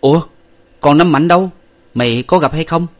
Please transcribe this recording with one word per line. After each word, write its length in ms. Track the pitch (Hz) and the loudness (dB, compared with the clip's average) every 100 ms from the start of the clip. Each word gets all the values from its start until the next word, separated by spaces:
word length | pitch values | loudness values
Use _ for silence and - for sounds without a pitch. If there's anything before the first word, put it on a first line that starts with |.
Ủa, 200 | 135 160 - _ _ _ _ _ | 2 0 -2 _ _ _ _ _
còn 180 | 147 147 | 2 2
Năm 140 | 170 | 2
Mạnh 160 | 143 165 | 2 2
đâu? 220 | 175 190 - _ _ _ | 0 0 -10 _ _ _
Mày 300 | 123 120 117 123 | -4 -2 -2 0
có 120 | 180 | 0
gặp 120 | 143 | 0
hay 100 | 147 | -4
không? 240 | 160 165 170 _ | -4 -4 -6 _